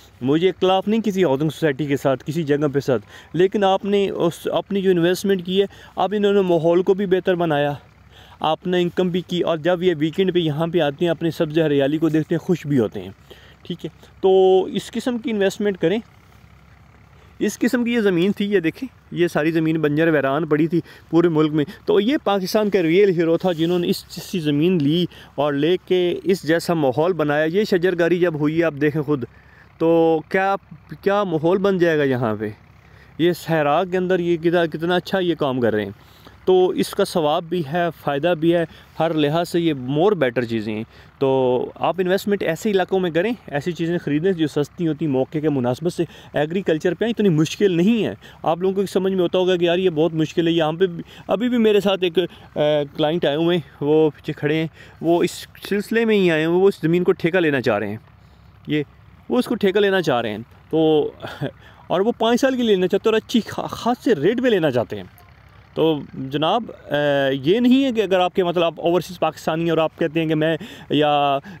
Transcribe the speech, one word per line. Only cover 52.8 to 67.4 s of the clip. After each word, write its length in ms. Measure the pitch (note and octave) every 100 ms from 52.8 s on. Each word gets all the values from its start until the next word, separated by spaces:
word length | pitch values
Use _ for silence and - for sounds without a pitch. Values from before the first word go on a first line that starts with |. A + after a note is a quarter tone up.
| C#3+ - D3+ E3+ D#3+
आए 100 | D3
हुए 200 | E3+ F3
हैं, 80 | - -
वो 280 | C#3+ D#3 D#3
पीछे 240 | - -
खड़े 220 | D3+ D3+ D#3
हैं, 140 | D#3+ - - -
वो 200 | D#3+ E3+
इस 80 | F3 - - - -
सिलसिले 360 | G3+ G3 A3+ A#3
में 100 | G#3
ही 140 | F3+
आए 100 | D#3
हैं, 80 | D#3+
वो 220 | F3+ G3
इस 120 | -
ज़मीन 220 | D#3 F3
को 80 | F3+
ठेका 280 | F3+ E3+ F#3
लेना 220 | D#3+ C#3
चाह 160 | A#2 G#2
रहे 120 | G#2
हैं, 120 | A2 - - - - - - -
ये, 160 | D3+ C#3+ - - - -
वो 80 | A#3+
इसको 160 | - A#3
ठेका 240 | G3+ G3+
लेना 220 | G3+ F#3+
चाह 180 | D#3 B2
रहे 120 | A#2
हैं। 100 | G#2
तो 720 | A#2+ - - D#3+ D#3 D#3 - - - - C#3+
<laughs> 380 | - - - -
और 120 | E3+
वो 100 | G#3
पाँच 280 | A3+ A3+ A#3+
साल 160 | C4+ B3+
के 80 |
लिए 120 | A#3 F#3+
लेना 120 | F3+
चाहते 220 | G3 A3
हैं 40 |
और 80 | A3
अच्छी 200 | - A3
खा-, 260 | - - -
खास 320 | - A3+ B3+
से 140 | C#4+
rate 260 | E3+ D#3+ A#3+
पे 100 | B3+
लेना 220 | G3+ D#3
चाहते 240 | B2 G#2 G#2
हैं। 140 | F#2 - - - - - -
तो 360 | - D#3+ D3 - -
जनाब, 540 | C3+ C#3+ D#3 A3+ A3
अ, 260 | - - D3 D3 C#3 C3+
ये 300 | C#3